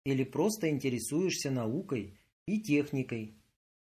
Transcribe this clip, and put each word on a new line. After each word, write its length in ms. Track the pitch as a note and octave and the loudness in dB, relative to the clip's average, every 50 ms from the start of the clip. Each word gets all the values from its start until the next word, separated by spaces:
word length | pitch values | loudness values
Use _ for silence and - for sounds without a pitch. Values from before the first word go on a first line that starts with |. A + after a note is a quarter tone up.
| - | -2
или 180 | C3+ C3+ C3+ | 0 2 2
просто 480 | C3+ C3 - C3+ E3+ G#3+ G#3+ - E3+ D#3 | 2 0 2 2 2 2 2 0 0 0
интересуешься 800 | D3+ C3 C#3 C3+ B2 A#2 - - C#3+ D#3+ F#3+ F3 D#3+ - - C#3 | 0 0 0 0 0 0 -2 -2 0 0 2 2 0 0 -2 0
наукой 680 | C3+ B2 A2+ A2 B2 E3+ G3 - C#3+ A2+ F#2+ F#2+ - - _ _ _ _ _ | 0 0 0 0 -2 -2 -2 -2 -4 -4 -4 -6 -10 -18 _ _ _ _ _
и 160 | E3 G#3 G#3+ | -2 -2 0
техникой, 760 | - - C#3+ D3 C#3+ D3 - C3+ B2+ - B2 A2+ A2 G#2+ - - _ _ _ _ _ _ _ _ | 2 4 4 4 2 2 0 -2 -2 -2 -4 -6 -8 -8 -12 -18 _ _ _ _ _ _ _ _